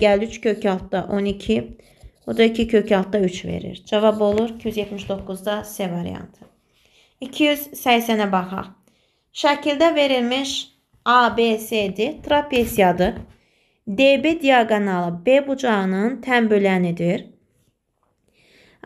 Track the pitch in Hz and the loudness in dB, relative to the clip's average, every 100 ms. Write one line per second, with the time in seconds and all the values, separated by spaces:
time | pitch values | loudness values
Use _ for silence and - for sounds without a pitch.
0 | 208 202 226 - 226 208 208 185 190 190 | 4 2 0 -4 -4 0 -2 -2 -4 -6
1 | - 202 202 196 - 220 233 - _ _ | -2 -2 -2 -4 -2 -2 -4 -14 _ _
2 | - _ - 226 226 226 226 214 214 196 | -20 _ -4 2 2 2 2 2 2 0
3 | 190 208 185 180 180 175 180 180 - 214 | 0 0 0 -2 -8 -8 -10 -14 -4 2
4 | 214 214 208 208 226 226 226 214 202 196 | 2 2 2 2 -2 -6 -6 -6 -6 -8
5 | 190 196 190 190 196 208 208 - 190 175 | -8 -8 -8 -10 -6 -6 -8 -8 -6 -6
6 | 175 175 175 _ - _ _ _ _ _ | -8 -10 -14 _ -20 _ _ _ _ _
7 | _ _ 240 - 294 285 294 - 254 233 | _ _ -10 0 0 0 -6 -6 0 0
8 | 226 220 202 190 180 190 - - _ _ | 2 0 0 -2 -4 -8 -10 -16 _ _
9 | _ _ _ - 294 285 302 277 330 302 | _ _ _ -2 0 0 -2 2 2 4
10 | 277 262 240 262 277 - - _ _ _ | 2 2 0 -2 -4 -8 -10 _ _ _
11 | - 247 233 233 233 220 220 220 196 196 | 2 4 4 2 2 0 -2 -2 -2 -2
12 | 240 311 - 294 294 254 233 220 185 175 | -4 -4 0 0 2 0 0 4 4 4
13 | 185 - - _ _ _ _ _ - 196 | 0 -2 -12 _ _ _ _ _ -6 2
14 | 269 269 302 330 277 254 226 208 202 180 | 4 4 2 0 4 4 4 0 0 -2
15 | 175 170 247 277 277 269 247 208 190 190 | -2 -2 2 2 2 -2 0 0 0 0
16 | 220 262 262 240 220 208 196 185 180 170 | -2 -4 0 0 4 2 2 2 0 -2
17 | 170 214 - _ _ _ _ _ _ _ | -2 -2 -6 _ _ _ _ _ _ _
18 | _ _ _ _ _ _ _ _ | _ _ _ _ _ _ _ _